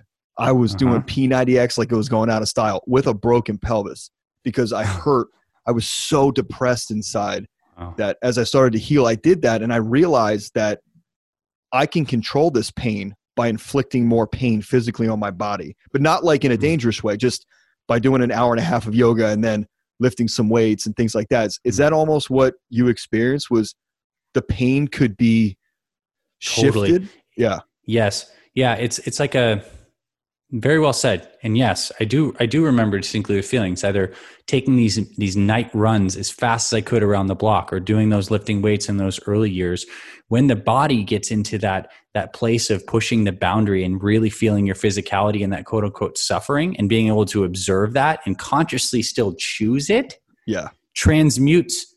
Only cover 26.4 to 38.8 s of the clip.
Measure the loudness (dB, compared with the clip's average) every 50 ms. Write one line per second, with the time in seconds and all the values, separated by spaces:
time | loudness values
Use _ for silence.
26.4 | -10 -4 0 2 2 2 2 2 2 2 2 2 0 -6 -16 _ _ _ -4 -2
27.4 | 0 0 0 -4 -8 _ _ _ _ -2 0 2 2 0 0 -4 -10 -14 _ _
28.4 | _ _ -2 0 2 2 0 0 -2 -4 -4 -6 -8 -6 -4 -4 -2 0 0 2
29.4 | 2 2 2 -2 -4 -10 -20 -20 _ _ _ _ _ _ _ _ _ _ _ _
30.4 | _ -10 -6 -2 0 2 2 2 2 2 0 0 0 0 0 -2 -6 -12 _ _
31.4 | -4 0 0 2 2 2 0 -2 -4 -8 -4 -4 -2 0 0 0 0 0 -2 -2
32.4 | -2 0 2 2 2 2 2 2 2 2 0 -2 -4 -4 -6 -4 -2 -2 -2 -2
33.4 | -2 -2 -2 -2 -2 -2 -4 -4 -4 -2 -2 -2 -2 -4 -6 -12 -20 -20 -20 _
34.4 | _ -2 -2 0 2 2 2 4 4 2 0 -2 -4 -6 -6 -4 -4 -2 0 0
35.4 | 0 0 0 0 -2 -2 -2 0 2 2 2 2 0 0 -2 -6 -8 -8 -6 -4
36.4 | -2 0 0 0 -2 -2 -2 -2 -2 0 0 0 2 2 0 0 0 -2 -2 0
37.4 | 0 2 2 0 0 -2 -6 -4 -2 0 2 2 2 2 2 0 0 0 -2 -2
38.4 | -2 -2 -2 0 0 0 0 0